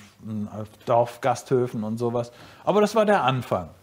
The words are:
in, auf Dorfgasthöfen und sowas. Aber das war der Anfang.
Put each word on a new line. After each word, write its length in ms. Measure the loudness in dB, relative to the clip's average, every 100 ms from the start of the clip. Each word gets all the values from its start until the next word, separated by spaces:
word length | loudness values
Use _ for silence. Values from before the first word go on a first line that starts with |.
| -14 _
in, 220 | -10 -8 -8
auf 200 | -10 -12 -10 0
Dorfgasthöfen 960 | 2 2 -2 -2 -2 0 0 0 -4
und 160 | -6 -4
sowas. 320 | -2 -2 -6 -10 -20 -6
Aber 160 | 0 2
das 140 | 2
war 100 | 2
der 200 | 2 4
Anfang. 460 | 2 0 -2 -4 -4 -14